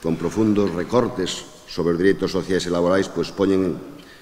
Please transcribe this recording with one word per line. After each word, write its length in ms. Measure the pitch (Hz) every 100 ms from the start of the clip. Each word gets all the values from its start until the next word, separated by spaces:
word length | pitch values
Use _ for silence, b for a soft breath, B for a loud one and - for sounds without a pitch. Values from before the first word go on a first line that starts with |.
con 160 | 82 82
profundos 560 | 85 87 110 104 101 85
recortes 720 | 87 117 117 - 87 - - - -
sobre 280 | - 82 85
os 40 |
dereitos 320 | 95 90 92
sociais 360 | 92 85 90 90
e 40 |
laborais, 360 | 87 87 95 95
pois, 240 | 85 80
poñen 480 | - 98 95 92 76 - - B B